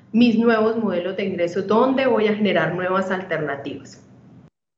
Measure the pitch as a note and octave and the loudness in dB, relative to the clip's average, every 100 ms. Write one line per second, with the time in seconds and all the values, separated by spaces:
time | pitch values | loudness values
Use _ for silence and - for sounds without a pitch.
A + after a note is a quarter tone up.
0 | - A3+ A#3+ G#3 A#3 A3 A3 A3+ G3+ F3 | -2 2 4 4 4 4 2 0 -2 -2
1 | F3+ F#3+ G3 F3 E3+ G3+ G3 G#3+ C4 C4+ | -4 -4 -4 -2 -2 -2 0 2 2 2
2 | C4 A3 G#3+ G#3 G3 F3 D#3+ F3 F#3 F#3+ | 2 2 0 0 0 2 0 -2 -2 -2
3 | F#3+ F#3 F#3 D#3+ D3 C#3+ D3 B2+ - - | -2 -4 -4 -6 -4 -8 -10 -12 -16 -20
4 | - - - - - _ _ | -20 -20 -20 -20 -20 _ _